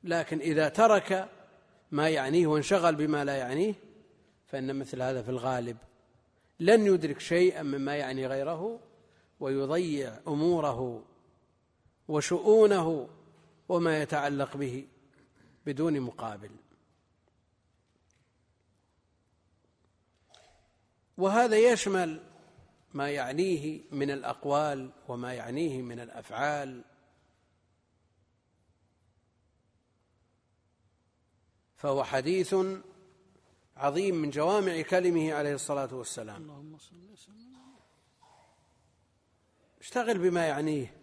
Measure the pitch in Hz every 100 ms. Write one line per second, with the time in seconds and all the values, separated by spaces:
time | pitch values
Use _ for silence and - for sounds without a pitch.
0 | 180 170 151 156 147 156 156 175 220 208
1 | - 190 190 - - - _ _ _ 147
2 | 156 156 131 160 160 151 139 196 170 151
3 | 156 147 143 139 123 139 208 208 - -
4 | - _ _ _ _ 139 131 135 135 131
5 | 127 131 110 127 123 127 120 113 - _
6 | _ _ _ _ _ _ 170 226 208 185
7 | 156 143 - 170 185 165 147 139 139 147
8 | 135 131 131 135 139 165 196 233 - _
9 | _ _ _ _ 139 135 135 165 180 143
10 | 131 110 - 147 165 170 151 120 127 117
11 | - _ _ _ _ _ _ _ _ _
12 | - 151 - 175 214 220 214 196 165 160
13 | 123 - - _ _ _ _ 175 170 156
14 | 147 151 143 143 135 139 139 127 135 _
15 | _ _ _ _ _ _ - 135 165 147
16 | 123 - 113 104 104 - _ _ _ _
17 | _ _ _ _ _ _ _ _ _ _
18 | _ _ _ _ _ _ _ _ _ _
19 | _ _ _ _ _ _ _ _ _ _
20 | _ _ _ - _ _ _ _ _ _
21 | _ - 190 214 240 214 240 233 202 190
22 | 170 156 - - - - - _ _ 143
23 | 139 143 127 143 190 165 151 151 - 143
24 | 139 139 127 127 143 143 151 139 131 -
25 | - 123 123 127 107 131 165 131 123 117
26 | 117 117 113 113 143 147 135 123 - _
27 | _ _ _ _ _ _ _ _ _ _
28 | _ _ _ _ _ _ _ _ _ _
29 | _ _ _ _ _ _ _ _ _ _
30 | _ _ _ _ _ _ _ _ _ _
31 | _ _ _ _ _ _ _ _ 147 139
32 | 123 135 135 190 180 190 190 190 - -
33 | - _ _ _ _ _ _ - 143 147
34 | 196 175 151 139 160 208 190 165 151 185
35 | 180 170 156 151 147 139 - 143 135 131
36 | 117 - 107 104 156 143 151 156 - 175
37 | 185 214 185 214 240 262 262 262 _ _
38 | _ _ - - _ _ _ _ _ _
39 | _ _ _ _ _ _ _ _ - 247
40 | 226 208 180 175 165 143 156 151 123 -